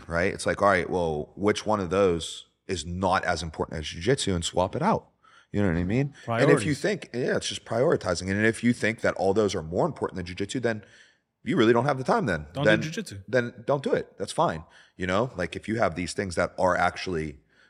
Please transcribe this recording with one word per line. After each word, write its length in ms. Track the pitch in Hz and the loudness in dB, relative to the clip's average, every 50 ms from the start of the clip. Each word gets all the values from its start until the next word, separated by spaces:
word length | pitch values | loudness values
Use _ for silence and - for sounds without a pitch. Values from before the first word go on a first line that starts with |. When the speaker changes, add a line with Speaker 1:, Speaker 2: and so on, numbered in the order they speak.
| - | -8
Speaker 1:
right? 260 | - 82 85 87 98 - | -4 -2 0 0 0 -2
It's 140 | - - | -2 -2
like, 160 | 101 87 - 98 | -2 0 2 4
all 60 | 101 | 4
right, 200 | 98 90 82 - | 4 4 2 0
well, 420 | - 92 87 82 78 73 73 - - | -2 -2 0 0 -2 -4 -6 -8 -8
which 300 | - 95 104 104 - - | -2 0 0 0 0 0
one 140 | 101 107 104 | -2 -2 -2
of 100 | 95 85 | 0 0
those 560 | 85 98 101 95 85 85 82 - - - - _ _ _ _ | 2 4 4 4 2 0 -4 -8 -12 -16 -18 _ _ _ _
is 200 | - 95 85 76 | -8 -8 -6 -6
not 380 | 87 87 90 95 92 90 95 - | -8 -4 -2 0 2 2 2 2
as 180 | 85 87 82 87 | 0 -2 -2 -4
important 360 | 82 78 - 87 - - 78 | -6 -6 -6 -6 -6 -6 -8
as 60 | 76 | -8
jujitsu, 480 | 73 - 87 85 104 139 143 - - 95 | -8 -10 -4 -2 0 0 0 0 0 0
and 80 | 85 82 | 0 -2
swap 300 | - - 87 90 95 - | -2 0 0 0 0 -2
it 80 | 117 143 | -2 0
out? 260 | 202 214 - - _ _ _ _ _ _ - _ _ - | 0 0 0 -2 _ _ _ _ _ _ -20 _ _ -2
You 100 | 101 104 | 0 2
know 60 | 98 | 2
what 100 | 80 85 | 2 0
I 60 | 90 | 0
mean? 280 | 90 101 127 139 143 - - - | 0 0 0 0 -2 -4 -8 -8
And 160 | - 117 117 139 | -4 0 4 6
if 40 | |
you 0 | |
Speaker 2:
Priorities. 340 | 143 - - - 160 143 - | 6 6 6 4 0 -2 -2
Speaker 1:
think, 300 | - 180 214 160 - - - | -2 -2 -2 -4 -6 -8 -6
yeah, 220 | 120 131 185 208 | -4 -2 -2 -2
it's 120 | 113 - - | -2 -4 -4
just 160 | 104 98 - | -8 -10 -8
prioritizing. 680 | - 113 117 127 160 - - - 98 90 82 92 92 | -4 0 0 2 2 2 2 0 -2 -2 -2 -2 -2
And 140 | 98 101 107 | 0 2 2
if 180 | 113 113 - - | 2 2 2 2
you 120 | 120 120 | 0 2
think 260 | - - 104 113 - | 2 0 0 0 0
that 140 | - 98 - | 0 -2 0
all 180 | - 90 95 95 | 0 0 2 4
those 220 | 107 107 101 92 | 4 2 2 0
are 80 | 98 80 | -2 -4
more 240 | 80 82 98 143 | -4 -2 0 0
important 300 | 175 135 - - - - | 0 -2 -4 -6 -6 -6
than 180 | 95 90 87 90 | -8 -8 -8 -8
jujitsu, 260 | 90 101 101 - 139 | -8 -6 -6 -4 -2
then 220 | 117 117 113 110 101 - - - - _ _ _ _ _ _ _ - | -2 -2 -2 -4 -8 -16 -20 -20 -20 _ _ _ _ _ _ _ -6
you 140 | - - | -2 2
really 160 | 185 113 110 120 | 4 6 6 6
don't 140 | 117 120 | 6 4
have 100 | 143 143 | 2 0
the 80 | 131 127 | 0 0
time 220 | - 208 233 196 | 0 0 2 2
then. 200 | 120 87 78 73 - - | 0 0 -2 -4 -6 -6
Speaker 2:
Don't 120 | - 143 | 0 4
Speaker 1:
Then 140 | 107 107 110 | 4 4 4
Speaker 2:
do 100 | - 156 | 2 -2
jujitsu. 320 | 160 - 208 - - 101 98 | -6 -8 -10 -10 -12 -14 -6
Speaker 1:
Then 280 | - 110 127 120 120 - - 117 | 0 0 0 0 0 -4 -8 -2
don't 160 | - 135 143 139 | -2 -2 0 0
do 100 | 247 294 | 0 0
it. 260 | - - - - - | 0 -2 -4 -8 -10
That's 140 | 98 - - | -10 -6 -2
fine. 320 | - 160 165 92 78 80 - _ - - _ _ - | 0 0 0 0 -4 -8 -14 _ -20 -20 _ _ -6
You 80 | 92 | -2
know, 240 | 90 92 98 120 131 120 | 0 0 0 0 0 -2
like, 200 | 90 90 85 - | -4 -6 -4 -6
if 100 | 95 - | -8 -6
you 100 | - 113 | -4 -2
have 180 | 117 110 95 82 | 0 0 0 0
these 180 | 90 90 90 - | -2 -4 -4 -4
things 220 | - 101 95 85 | -4 -6 -2 0
that 180 | 92 90 82 - - | 0 0 0 0 0
are 180 | 90 92 90 | 2 2 2
actually 600 | - 85 90 92 - - 95 92 80 78 78 69 69 _ _ _ _ _ _ | 2 2 0 0 -2 -4 -4 -4 -4 -4 -6 -8 -12 _ _ _ _ _ _